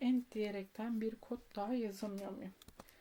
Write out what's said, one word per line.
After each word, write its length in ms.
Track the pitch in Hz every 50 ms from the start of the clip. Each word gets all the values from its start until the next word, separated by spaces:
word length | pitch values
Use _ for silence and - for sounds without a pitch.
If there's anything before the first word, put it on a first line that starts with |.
| 269
and 200 | 247 254 247 247 - -
diyerekten 680 | 220 214 208 202 202 190 196 - - 214 233 233 220
bir 140 | 220 220 220
kod 260 | - - - 240 240 - - -
daha 180 | 208 202 208 254
yazamıyor 560 | 247 233 208 196 196 - 208 202 196 202 196
muyum? 240 | 190 - - 190 190 - - - - - - - - -